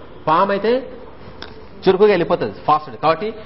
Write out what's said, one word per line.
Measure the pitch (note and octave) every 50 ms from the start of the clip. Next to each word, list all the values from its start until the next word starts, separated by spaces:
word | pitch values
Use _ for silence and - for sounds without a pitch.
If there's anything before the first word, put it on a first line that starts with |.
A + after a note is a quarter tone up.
| - - - - -
పాము | - D#3 E3 G3 G3
అయితే | G3+ G3 G3+ A3 A#3+ C4 C4+ - - - - - - - - - - - - - - - - - - - - F3+
చురుకుగా | F#3+ F3+ G#3 G#3+
వెళ్ళిపోతుంది, | G3+ F3 E3+ E3+ F3+ D#3+ C#3+ A2 G2
ఫాస్ట్. | - - - D3 D3+ - - A#2 G#2 -
కాబట్టి | D3+ - G#3+ G#3 A3 G#3+ - -